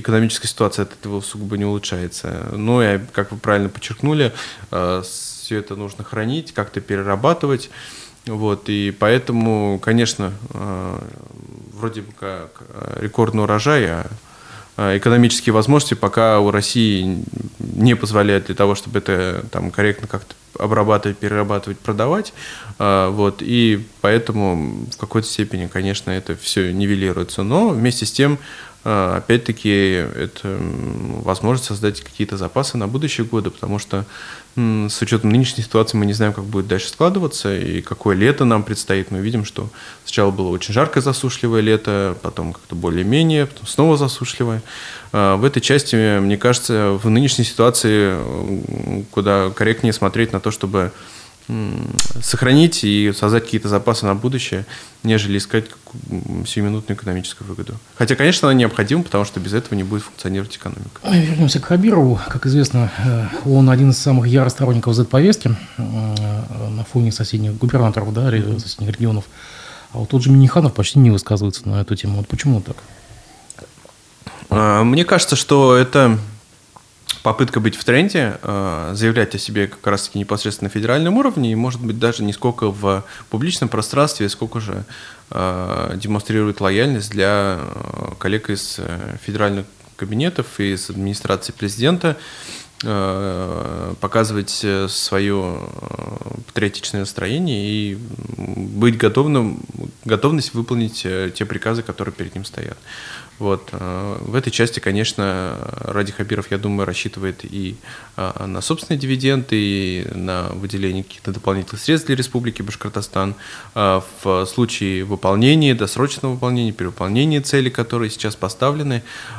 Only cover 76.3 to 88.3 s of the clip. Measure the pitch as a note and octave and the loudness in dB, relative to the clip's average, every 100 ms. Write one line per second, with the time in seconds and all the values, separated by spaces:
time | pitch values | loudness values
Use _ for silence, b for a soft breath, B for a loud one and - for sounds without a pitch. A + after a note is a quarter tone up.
76.3 | - - _ _ - _ _ - - - | -12 -20 _ _ -20 _ _ -8 -2 0
77.3 | A2 C3+ - A2 - - B2 G3 F3+ A#2 | 2 2 2 0 0 2 4 4 2 0
78.3 | - - G2+ G2 E2 D#2+ G2 A2+ A2+ G#2+ | -2 -4 -2 -2 -2 -4 0 2 4 2
79.3 | G2 - G#2 G2 - - G2 - G#2 G2 | -2 -4 -2 -2 -2 -2 0 -2 -6 -4
80.3 | G#2 G#2+ G2+ G2+ G#2 A2+ C3+ E3 G#3+ C#4 | -4 -4 -4 -4 -2 0 2 2 2 2
81.3 | F3+ A#2+ A2 B2 A#2+ A#2+ A2 A#2 A#2 G#2 | 2 0 0 0 -2 -4 0 0 0 -2
82.3 | G2+ B2 A#2+ G#2+ G2 G2+ G2 - B B | -2 -2 0 -2 -2 0 -2 -4 B B
83.3 | A2 D#3 F3+ A#2 A2 G#2+ C3+ D3 - G#2 | -4 -2 -2 -2 -2 -2 0 0 0 -4
84.3 | - A2+ A#2 G#2+ F#2+ G2+ B B B B | -4 -6 -6 -6 -8 -10 B B B B
85.3 | - F#2 F#2 F#2 F2+ D#2+ F#2+ G#2 G#2 - | -4 -2 -2 -4 -4 -4 -6 -4 -4 0
86.3 | A2 G#2+ G2+ G2 G2 C3+ B2 G#2 G2 F#2+ | 0 0 0 2 2 2 0 -2 0 2
87.3 | G2+ G2 F2+ A#1+ - - - - - F#2+ | 2 0 -2 -6 -10 -10 -8 -10 -6 -2